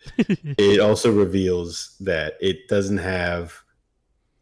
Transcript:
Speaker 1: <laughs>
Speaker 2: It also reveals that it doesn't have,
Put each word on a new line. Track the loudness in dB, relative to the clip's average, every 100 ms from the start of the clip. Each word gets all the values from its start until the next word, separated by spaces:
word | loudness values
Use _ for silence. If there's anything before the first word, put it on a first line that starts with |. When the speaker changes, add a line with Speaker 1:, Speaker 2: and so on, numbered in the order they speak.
| -14 -4
Speaker 1:
<laughs> | -2 -2 -4 2
Speaker 2:
It | 4 6
also | 4 2 2
reveals | 2 2 2 0 -2 -4 -10 -14 _
that | -4 -4 -4 -4
it | -4 -4 -2
doesn't | -2 0 -2
have, | -2 -2 -2 -4 -8 -14 _ _ _ _ _ _ _ _